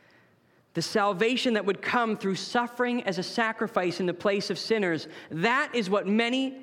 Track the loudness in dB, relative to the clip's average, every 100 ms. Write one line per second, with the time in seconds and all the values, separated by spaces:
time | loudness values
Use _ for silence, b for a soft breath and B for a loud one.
0 | b b b b b b _ -6 -2 2
1 | 2 2 0 2 2 2 2 0 0 2
2 | 2 0 -2 -2 0 -2 0 0 0 0
3 | -2 -2 -2 0 -2 -2 -2 0 0 0
4 | -2 0 0 0 -2 -6 0 2 2 0
5 | -4 B B 0 2 2 2 -2 0 0
6 | 2 2 2 0 -2 -6